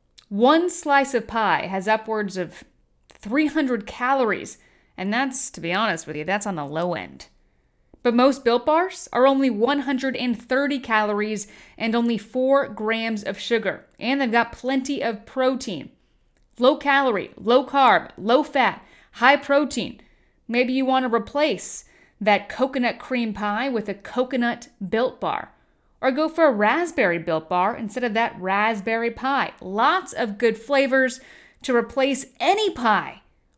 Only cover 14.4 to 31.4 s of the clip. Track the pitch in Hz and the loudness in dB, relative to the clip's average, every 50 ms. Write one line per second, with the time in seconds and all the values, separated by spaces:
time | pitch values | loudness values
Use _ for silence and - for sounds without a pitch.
14.4 | 233 233 - - - 254 269 269 262 - 277 247 - 233 220 208 - - - 262 | 0 0 -6 -8 -4 -2 -2 -2 -2 -2 -4 -2 -2 -4 -4 -6 -12 -8 -4 0
15.4 | 262 262 269 262 - 226 180 139 - - _ _ _ _ _ _ _ _ _ _ | 0 0 0 -2 -6 -8 -8 -8 -10 -14 _ _ _ _ _ _ _ _ _ _
16.4 | _ _ _ - 240 262 302 320 - 285 269 277 277 262 208 185 - - - - | _ _ _ 4 4 4 4 4 0 2 2 4 2 2 0 -2 -4 -8 -14 -6
17.4 | 180 214 240 277 262 - 277 277 269 240 190 165 - - - - 180 214 240 294 | 0 4 4 4 4 2 2 4 6 6 6 4 2 -4 -14 -6 0 4 4 4
18.4 | 285 - - 277 240 196 - - - _ - - _ _ _ - 233 262 285 285 | 2 2 0 2 2 2 0 -4 -16 _ -20 -20 _ _ _ 2 4 4 4 4
19.4 | - - 277 285 302 - - 240 196 - - - - _ _ _ _ _ _ _ | 2 0 2 2 2 0 -4 -6 -8 -8 -10 -16 -20 _ _ _ _ _ _ _
20.4 | _ - 226 240 254 240 254 269 269 254 262 262 254 247 226 233 226 - - 285 | _ -4 -2 0 0 0 0 0 2 2 2 2 2 2 0 0 -2 -2 0 0
21.4 | 302 302 185 175 - - - - - _ _ _ _ _ _ _ 202 214 208 196 | 0 0 0 -2 -6 -12 -12 -14 -16 _ _ _ _ _ _ _ 2 2 2 2
22.4 | 202 - - - 254 262 262 269 247 233 240 - - - 262 240 233 220 202 190 | 2 -6 -2 -2 -2 -2 0 -2 -2 -2 -2 -4 -8 -6 -4 -2 -2 -4 -4 -4
23.4 | 208 208 208 220 254 277 247 214 202 208 196 196 - - - 247 254 254 277 247 | -4 -2 -2 -2 -2 -2 -2 -4 -4 -4 -8 -10 -12 -6 -2 -2 -2 0 0 0
24.4 | 240 233 - - - - _ _ 196 175 - 220 254 262 - - 180 160 - - | 0 0 -2 -6 -12 -20 _ _ -6 -2 0 0 0 -2 -4 -4 -4 -4 -4 -4
25.4 | - - _ _ _ _ _ _ _ _ _ _ - 262 254 285 311 311 320 339 | -6 -10 _ _ _ _ _ _ _ _ _ _ -2 0 2 2 -2 0 2 4
26.4 | 330 294 233 202 208 214 254 320 349 330 - 294 226 175 170 170 165 175 160 156 | 4 4 4 4 2 2 2 2 -2 -2 0 0 2 2 2 0 -2 -2 -2 -2
27.4 | 160 - 180 180 185 208 240 - 226 202 - 254 247 233 202 226 233 - - - | -2 -2 0 0 2 0 0 -4 -8 -8 -6 -4 -4 -2 0 0 -2 -2 -4 -6
28.4 | 180 185 190 202 208 226 226 202 190 226 226 226 233 233 226 - 240 262 277 262 | -4 -2 0 2 2 0 -2 -2 -2 -2 -2 -2 -2 -4 -4 -4 -4 -2 0 0
29.4 | 190 - - - - 185 190 214 240 294 349 381 - - - - 247 214 202 202 | -2 -4 -6 -14 -12 -6 -2 2 2 2 2 0 -4 -6 -4 -4 -4 -4 -2 0
30.4 | 240 226 220 220 - - 277 269 277 254 262 269 262 254 247 - - - - - | 0 0 0 -2 -4 0 2 2 2 4 4 2 2 2 -2 -8 -16 -20 -20 -20